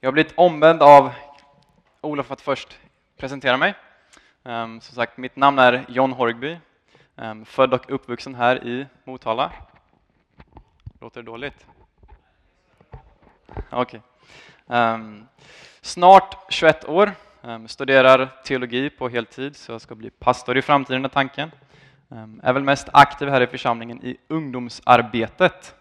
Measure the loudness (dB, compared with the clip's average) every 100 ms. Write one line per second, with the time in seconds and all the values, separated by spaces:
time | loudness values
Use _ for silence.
0 | -2 -2 -2 2 0 4 4 6 10 10
1 | 8 -6 -20 -20 _ _ _ _ _ _
2 | -10 -8 -10 -10 -6 -8 -8 -20 _ _
3 | _ _ -12 -6 -2 0 -2 -4 _ _
4 | _ _ _ _ -12 -10 -10 -14 -20 -8
5 | -8 -8 -14 2 2 6 4 4 -4 -4
6 | -2 -2 -4 -4 -10 -12 _ _ _ _
7 | _ -16 -16 -16 -14 0 0 0 -6 -12
8 | -10 -14 -12 -2 0 0 -4 -10 -12 _
9 | -20 -12 -8 -6 -6 -8 -20 _ _ _
10 | _ _ _ _ -20 -20 _ _ -20 _
11 | -20 -20 -18 -14 -14 -16 _ _ _ _
12 | _ -20 _ _ _ _ _ _ _ -20
13 | _ _ _ _ _ -18 -12 -8 -8 -10
14 | _ _ _ -20 -20 _ _ -2 -2 -4
15 | -12 -20 -20 _ -20 -20 -20 _ -16 0
16 | 6 6 4 -18 -10 0 0 0 -4 -2
17 | -2 -2 _ _ -18 -18 -18 -12 0 4
18 | 6 4 2 -10 -8 -8 -6 -6 -6 _
19 | -8 -6 -8 -12 -14 -14 -18 -18 -18 -20
20 | -20 _ -4 -4 -2 -4 0 -2 0 -8
21 | -4 -4 -6 -8 -14 _ _ _ _ _
22 | _ -20 -20 -8 -4 -2 -2 -4 2 6
23 | 6 2 -2 0 0 -2 -6 -6 -8 -14
24 | -14 -16 _ -8 -8 -10 -12 -10 4 4
25 | 4 -4 -6 0 -2 -2 -20 -20